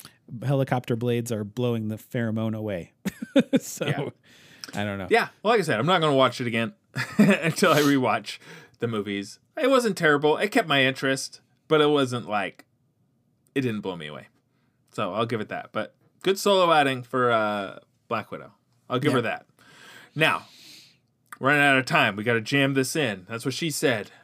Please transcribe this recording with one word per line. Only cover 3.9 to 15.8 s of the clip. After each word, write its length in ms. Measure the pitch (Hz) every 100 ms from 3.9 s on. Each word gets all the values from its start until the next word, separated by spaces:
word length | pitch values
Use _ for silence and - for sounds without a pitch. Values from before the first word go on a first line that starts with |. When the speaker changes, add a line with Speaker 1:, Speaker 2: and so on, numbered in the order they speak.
| 143 135 - _ - - - -
Speaker 1:
I 80 | -
don't 140 | 104 98
know. 80 | 92
Speaker 2:
Yeah, 200 | 226 196 -
well, 100 | 196
like 80 | 233
I 20 |
said, 160 | 160 113
I'm 80 | 131
not 140 | 185
gonna 160 | 160 135
watch 240 | 131 120
it 60 | 120
again 260 | 113 113 - _
<laughs> 0 | - - -
until 540 | 196 185 160 - 180
I 80 | 151
rewatch 560 | 147 139 123 113 104 - - - - _
the 80 | 120
movies. 500 | 110 101 101 101 - _ -
It 140 | 269
wasn't 260 | 269 233 185
terrible. 420 | 165 143 147 156
It 100 | 208
kept 160 | - 165
my 160 | 143
interest, 560 | 131 131 139 135 - - _ _ -
but 120 | 156
it 60 | 147
wasn't, 400 | 147 131 123 87
like, 360 | 104 92 - - _ _ _ _ _ _ _ _
it 60 | -
didn't 220 | 127 107
blow 120 | 101 90
me 120 | 76
away. 180 | 73 - _ _ _ _ _ _
So 220 | - 104
I'll 100 | 98
give 160 | 117 117
it 100 | 104
that. 180 | 90 -
But 220 | -